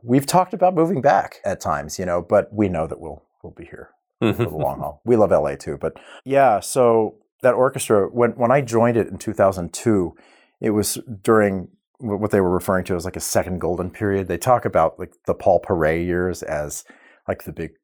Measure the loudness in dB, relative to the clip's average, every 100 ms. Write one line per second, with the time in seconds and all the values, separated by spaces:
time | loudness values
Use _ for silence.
0 | 0 0 2 0 0 0 0 2 0 0
1 | 2 2 0 -8 -8 -6 -4 -6 -6 -8
2 | -4 -4 2 0 0 -2 0 0 -4 -6
3 | -12 -16 _ _ -20 -20 -20 -20 -20 _
4 | _ -4 -4 -2 -4 -2 -4 -4 -10 -10
5 | 0 2 4 4 0 -6 -10 -6 -8 -8
6 | -20 -20 -2 2 4 2 -2 2 4 4
7 | 0 -6 _ _ 0 4 2 0 2 2
8 | 2 2 0 2 2 2 2 2 2 2
9 | 0 -4 -8 2 2 2 -8 -4 2 2
10 | 2 -6 _ _ _ _ -2 0 -2 -4
11 | -10 -8 2 4 4 0 -8 _ _ _
12 | -6 -4 0 2 2 0 0 -2 0 -4
13 | -6 -8 -4 -2 -2 -4 -4 -4 -6 -4
14 | -2 -2 -2 -4 0 0 2 0 0 -2
15 | -16 _ -6 -2 2 2 2 0 2 0
16 | -2 -2 -2 -4 -6 -6 -6 -10 -16 -20
17 | _ _ -8 -8 -8 -10 -10 _